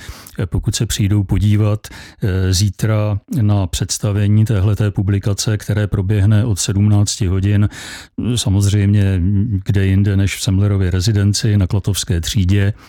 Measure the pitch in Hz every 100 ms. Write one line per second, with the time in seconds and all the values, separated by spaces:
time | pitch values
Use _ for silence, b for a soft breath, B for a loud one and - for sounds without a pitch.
0 | B B B - 90 - - - 113 -
1 | 101 104 98 98 101 104 107 104 - B
2 | B B 107 95 95 90 104 - 113 110
3 | 104 101 - 180 104 104 92 - 98 -
4 | 107 101 101 104 110 107 101 101 104 98
5 | 98 101 104 98 - 104 - 104 104 -
6 | 95 107 98 107 117 95 - 98 104 104
7 | 104 - 95 95 98 101 104 B B B
8 | B - 107 120 - 98 101 104 101 104
9 | 98 95 87 101 113 98 - 98 95 95
10 | 101 98 98 - - 95 104 98 95 92
11 | 90 101 101 101 110 101 92 101 - 98
12 | - 87 80 - 90 101 98 -